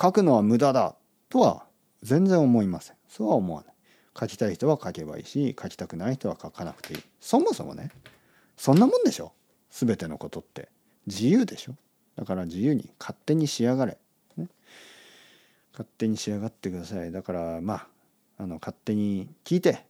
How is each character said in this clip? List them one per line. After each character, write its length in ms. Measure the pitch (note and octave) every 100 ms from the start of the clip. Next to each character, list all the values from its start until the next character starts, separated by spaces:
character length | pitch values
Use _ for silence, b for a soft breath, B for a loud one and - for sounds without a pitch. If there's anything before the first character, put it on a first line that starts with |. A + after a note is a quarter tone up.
書 100 | F3+
く 120 | G3+
の 100 | F3+
は 80 | A#2+
無 160 | G#2 A#2
駄 160 | C#3+
だ」 240 | B2+ F2+ - _ _ -
と 100 | B3+
は 260 | E3+ - - _ _ _
全 240 | G#2+ D3 F#3+
然 160 | F3+
思 220 | C#3 A#2+
い 40 | G2
ま 140 | F2
せ 100 | -
ん。 60 | _ _
そ 180 | - G#3+
う 40 |
は 60 | C#3+
思 200 | F#2 D#2
わ 80 |
な 80 | -
い。 20 | _ b b b -
書 80 | A2+
き 80 | -
た 140 | A2
い 60 | E2+
人 120 | C#3
は 100 | D3
書 100 | -
け 140 | - D2+
ば 120 | -
い 40 |
い 40 | -
し、 300 | C#3+ C#3+ D3
書 120 | F2+
き 80 | -
た 100 | F2+
く 80 | E3
な 160 | A#2+
い 40 | C3+
人 120 | G#2+
は 100 | -
書 100 | D#2+
か 140 | - E2+
な 80 |
く 80 | -
て 120 | -
い 40 | D2+
い。 20 | - _
そ 180 | - B3
も 140 | G#4
そ 100 | -
も 120 | C#3 -
ね、 140 | C#3+ - - b b b b b
そ 160 | -
ん 60 | D3+
な 60 | B3+
も 120 | B4
ん 60 | G#4
で 80 |
し 80 | -
ょ。 100 | D#2+ _ _ _ _
全 240 | - A#2+ G2
て 120 | E2
の 100 | D2+
こ 100 | D#2
と 120 | -
っ 20 |
て。 240 | - - - _ _ _ -
自 200 | G2 A#2+
由 180 | A3+ G#3+
で 120 | -
し 120 | -
ょ。 60 | C3+ _ _ _ -
だ 100 | F#2+
か 100 | F#2
ら 100 | E2+
自 140 | F2+
由 140 | B2+
に 180 | D3 - -
勝 180 | - - -
手 80 |
に 140 | D#3+ D3
仕 160 | - A#2+
上 100 | C3
が 100 | B2
れ。 120 | - _ _ _ -
ね。 100 | E3+ _ b b b b b b b b b b b
勝 160 | - A2 -
手 100 | A2+
に 80 | G#2
仕 160 | -
上 80 | G#2
が 80 | A2
っ 40 |
て 180 | - F#2+
く 80 | F2+
だ 80 | E2+
さ 180 | G2+
い。 80 | E2+
だ 120 | F#2
か 100 | F#2
ら、 260 | F2+ E2 E2
ま 120 | F#2+
あ、 140 | F#2+ - _ _ _ _ -
あ 80 | F#2+
の、 140 | D#2+
勝 140 | - - -
手 80 |
に 340 | G#2+ G#2 G2 - -
聞 140 | - F3+
い 40 |
て、 240 | F3+ -